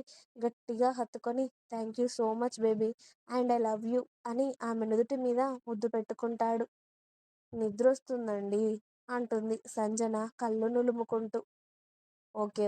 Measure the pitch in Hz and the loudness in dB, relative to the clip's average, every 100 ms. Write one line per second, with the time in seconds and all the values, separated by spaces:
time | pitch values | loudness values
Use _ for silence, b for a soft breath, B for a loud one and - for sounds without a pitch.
0 | - B B 240 233 - - 226 254 254 | -4 B B -4 -4 -4 -6 2 2 2
1 | 233 247 240 247 262 _ - 226 220 226 | -4 -6 -4 -2 -2 _ -10 -8 -6 -2
2 | 247 - 220 226 247 - 220 214 220 - | -2 0 0 0 -2 0 2 2 0 -2
3 | B B - 247 247 240 220 214 226 247 | B B -4 0 2 4 2 0 0 -2
4 | - _ 240 240 269 247 233 226 220 220 | -2 _ -6 0 0 -2 -4 -2 0 2
5 | 233 277 254 240 269 254 - 214 226 226 | 2 0 0 2 0 -2 -6 -4 -2 -2
6 | 214 220 233 233 226 226 - _ _ _ | -4 -4 -4 0 0 0 -2 _ _ _
7 | _ _ _ _ - 233 220 208 254 269 | _ _ _ _ -12 -4 -4 4 4 4
8 | - 247 226 202 202 202 220 214 _ _ | 0 -4 -2 -2 0 0 2 -2 _ _
9 | - 247 233 220 220 220 - - 214 220 | -6 -4 -2 -2 -2 -4 -6 -2 0 0
10 | 226 214 226 - 233 220 226 247 247 233 | 0 0 -4 -4 -2 0 2 2 2 2
11 | 226 226 220 - - _ _ _ _ _ | 0 -2 -2 -6 -6 _ _ _ _ _
12 | _ _ _ 214 208 214 | _ _ _ -6 -4 0